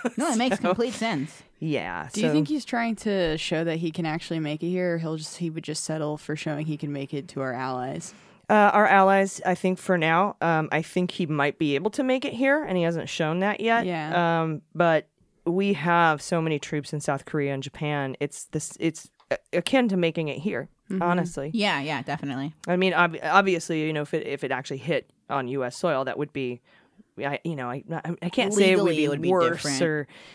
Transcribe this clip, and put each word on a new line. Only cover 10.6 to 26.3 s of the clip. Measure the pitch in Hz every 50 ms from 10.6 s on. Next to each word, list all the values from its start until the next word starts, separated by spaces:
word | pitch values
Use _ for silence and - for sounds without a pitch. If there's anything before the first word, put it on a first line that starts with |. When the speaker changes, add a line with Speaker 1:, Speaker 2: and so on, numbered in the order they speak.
| 156 -
Speaker 1:
I | - 156
think | 160 - - 180 180 175
he | - - 175
might | 143 156 143 139 147 - -
be | 160 147 143
able | - 180 214
to | - -
make | 262 262 254 262 269
it | 277 -
here, | 233 269 269 285 311 294
and | - 185 180
he | 170
hasn't | 170 170 165 -
shown | - - - 165 156 165 180
that | 190 208 - -
yet. | - 226 226 233 202
Speaker 3:
Yeah. | 180 175 160 151 156 160 175 170 165 165 165
Speaker 1:
Um, | 165 160 156 - - _ -
but | 160 175 170 160 151 - _ _ _ _ _ _ _ _
we | 175 170 190 202 202 196
have | 143 151 175 170 170 170 160 151 143
so | - - 180 165
many | 160 160 151
troops | 143 - - 160 147 135 -
in | 160 147
South | - 156 139 139 -
Korea | - - 151 143 139 139
and | 135
Japan. | 135 143 - - 156 147 147 143 139 131 - -
It's | 143 147 - - -
this, | - - 156 - - - -
it's | 160 165 156 - - - _ _ _ _
a-, | - - - _ -
akin | 175 - - 269 262 247 214
to | 196
making | 180 170 165 156 170 160 147
it | 127 127
here, | 156 214 - 120 151 - _ _ _ -
Speaker 3:
Mm-hmm. | 190 190 175
Speaker 1:
honestly. | 175 175 180 170 175 - 143 139 156 160
Speaker 2:
Yeah, | 220 208 202 165 139
yeah, | 139 156 147 123
definitely. | - 147 143 147 143 143 127 131 139 156 - _ -
Speaker 1:
I | 175 180
mean, | 180 190 185 165
ob-, | 160 175 170 165 -
obviously, | - 156 170 196 196 190 175 160 - - 165 156 156
you | 156 156
know, | 147
if | 147 - -
it, | 156 -
if | - 139 143 151
it | 127
actually | 131 127 139 - 139 131
hit | 117 160 156 127 - _ _ _ _ -
on | 143 139 127 123
U | 135 139 127
S | 123 -
soil, | - - 170 147 131 135
that | 131 -
would | - 147 143